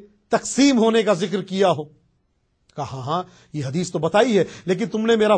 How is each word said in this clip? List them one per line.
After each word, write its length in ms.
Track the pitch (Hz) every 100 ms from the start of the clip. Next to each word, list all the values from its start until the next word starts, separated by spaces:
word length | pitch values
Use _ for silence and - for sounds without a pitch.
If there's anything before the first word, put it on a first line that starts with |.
| - _ -
تقسیم 500 | 220 - - 285 247
ہونے 240 | 226 226
کا 100 | 208
ذکر 280 | 175 190 190
کیا 300 | 185 190 190
ہو؟" 120 | 156 147 _ _ _ _ _ _ _ _ -
کہا، 100 | 120
"ہاں، 100 | 131
ہاں، 220 | 127 170 180 - _
یہ 120 | 147 135
حدیث 260 | 156 175
تو 80 | 170
بتائی 380 | 160 208 254 202
ہے، 60 | - - 165
لیکن 220 | 180 220
تم 180 | 220 220
نے 100 | 233
میرا 200 | 214